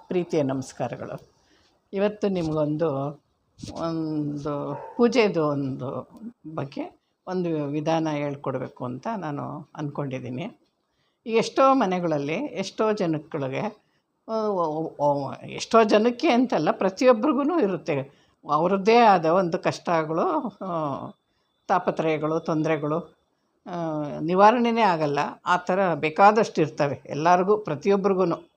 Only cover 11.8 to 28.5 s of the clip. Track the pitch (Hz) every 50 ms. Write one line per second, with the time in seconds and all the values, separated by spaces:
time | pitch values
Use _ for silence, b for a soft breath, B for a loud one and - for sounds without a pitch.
11.8 | 226 185 185 185 175 165 156 147 143 139 156 208 294 294 - 180 196 - - -
12.8 | 220 220 208 208 190 165 160 151 156 - - 156 139 131 135 139 175 214 - -
13.8 | _ _ _ _ _ _ _ _ _ - 220 220 214 214 202 180 170 156 151 160
14.8 | 160 156 - - 143 147 143 143 135 123 131 - 139 139 135 - - - - 226
15.8 | 226 208 220 208 214 247 240 240 - 330 240 233 262 - 262 175 151 185 220 -
16.8 | 202 190 190 - 269 254 247 214 220 285 294 254 277 294 359 339 247 190 185 165
17.8 | - - 151 135 131 b b b b b b b _ 160 147 151 170 180 202 196
18.8 | 185 220 226 240 233 214 196 180 160 160 165 190 190 170 175 185 - 165 143 -
19.8 | - - 175 165 156 151 160 170 208 370 311 311 285 214 - _ 202 185 175 165
20.8 | 156 143 135 98 120 131 - _ _ _ _ _ _ _ _ _ _ - 202 180
21.8 | - 220 185 - 160 160 156 147 151 156 160 165 165 - 165 156 156 156 160 147
22.8 | 151 147 156 170 170 - _ _ _ _ _ _ _ _ _ _ _ 214 180 175
23.8 | 165 160 156 151 147 147 151 151 151 160 180 185 202 214 240 254 233 233 226 233
24.8 | 226 196 175 160 156 147 143 143 147 - - - _ 175 180 175 - - 185 190
25.8 | 196 180 160 147 143 156 151 - 196 208 214 226 202 - - 190 160 143 - -
26.8 | 151 143 135 - - - 135 143 156 170 180 180 180 190 214 - - - 151 135
27.8 | - 196 196 202 185 202 196 185 185 175 165 - - _